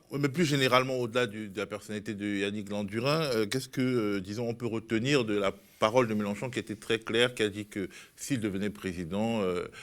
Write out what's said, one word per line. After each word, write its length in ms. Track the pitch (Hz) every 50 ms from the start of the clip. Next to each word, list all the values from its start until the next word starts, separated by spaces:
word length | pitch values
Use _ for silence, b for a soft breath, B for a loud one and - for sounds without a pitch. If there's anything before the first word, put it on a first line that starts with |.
| _ -
Oui, 80 | - 139
mais 60 | 143 143
plus 160 | 123 165 180
généralement, 520 | 135 147 139 131 127 120 127 127 131 131
au-delà 320 | 127 123 110 113 123 123 110
du, 200 | 101 110 107 101
de 100 | 92 104
la 80 | 98
personnalité 480 | 98 104 101 - - 107 107 98 107 110
de 120 | 98 101
Yannick 440 | 104 101 98 98 101 101 107 101 101
Landurin, 520 | 104 104 104 95 101 - 120 139 147 160
euh, 240 | 160 143 120 110 107
qu'est-ce 240 | 98 - 131 131 -
que, 120 | - 139
euh, 380 | 127 127 127 120 107 104 101 101
disons, 300 | 92 98 104 117 120 117
on 40 | 113
peut 120 | 117 120
retenir 580 | 113 110 113 110 - 117 113 123 139 147 135 117
de 140 | 107 104 104
la 160 | 98 98 98 - - - - -
parole 280 | 110 110 110 131 127 110
de 60 | 110
Mélenchon 360 | 107 104 101 101 - 139 127
qui 100 | - 117
était 160 | 98 - 107
très 240 | - - - 113 107
claire, 360 | - - 110 117 123 127 127
qui 80 | - 110
a 60 | 104
dit 180 | 95 107 104 -
que 200 | - 104 92 90 B B B B B -
s'il 240 | - - 143 117
devenait 300 | 107 107 92 98 101 104
président, 720 | 87 - - 95 85 90 90 80 92 101 110 117 117 110
euh, 240 | 98 92 87 90 - - B B